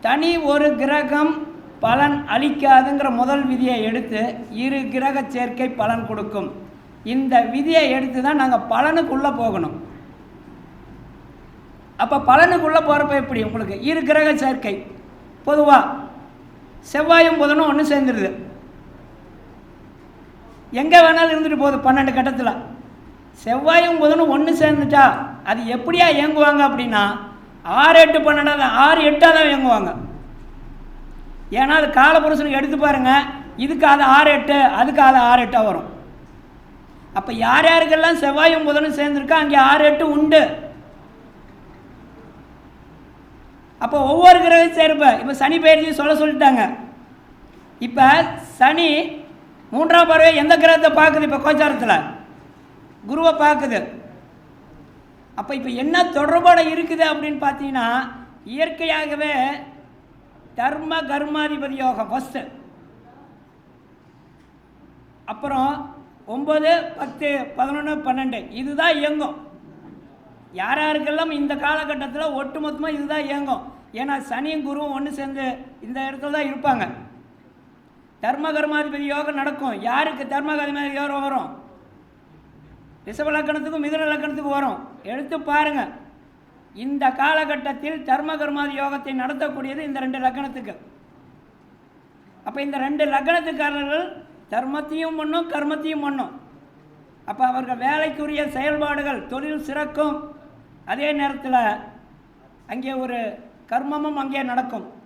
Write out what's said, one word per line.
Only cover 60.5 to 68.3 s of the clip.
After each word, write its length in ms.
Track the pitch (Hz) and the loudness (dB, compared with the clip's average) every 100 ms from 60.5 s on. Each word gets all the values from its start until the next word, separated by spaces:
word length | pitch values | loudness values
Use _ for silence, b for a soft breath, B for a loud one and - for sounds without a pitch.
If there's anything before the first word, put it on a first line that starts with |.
| - | -6
தர்ம 340 | 254 302 311 320 277 | -4 -4 -6 -6 -4
கர்மாதிபதி 680 | 285 294 302 302 294 277 269 | -6 -4 -4 -4 -6 -8 -4
யோகம் 260 | 254 220 208 | -4 -4 -6
ஃபஸ்ட்டு, 300 | 247 262 - - - - - - - - - - _ _ _ _ _ _ _ _ _ _ _ _ _ _ _ - _ _ _ - | -8 -8 -14 -14 -20 -20 -20 -20 -20 -20 -20 -20 _ _ _ _ _ _ _ _ _ _ _ _ _ _ _ -20 _ _ _ -18
அப்புறம் 380 | 220 277 269 269 294 294 - - _ - | -12 -6 -2 -2 -4 -12 -20 -20 _ -14
ஒன்பது, 380 | 240 294 302 302 339 - - | -8 -2 0 2 0 -2 -12
பத்து, 320 | 269 - 294 277 247 - | -14 -8 -6 -6 -8 -6
பதினொன்னு, 360 | 262 294 294 302 262 | -6 -4 -6 -6 -4
பன்னெண்டு 320 | 254 262 | -4 -4